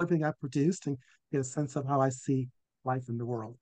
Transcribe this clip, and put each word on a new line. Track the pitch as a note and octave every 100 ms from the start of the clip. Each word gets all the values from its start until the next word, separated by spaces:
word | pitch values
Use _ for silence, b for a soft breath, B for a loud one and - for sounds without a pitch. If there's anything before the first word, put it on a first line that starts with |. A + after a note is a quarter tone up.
everything | F3 E3+
I | D3+
produced | - C#3+ C#3 D3 F#3+ D3
and | C3 b b _
get | C#3+
a |
sense | C3 - C#3+ D3
of | C3
how | C#3
I | C3+
see | C3 - C3 B2+ - _ _
life | C3 C3 B2+
in | A#2
the | A#2
world. | A#2+ A2 B2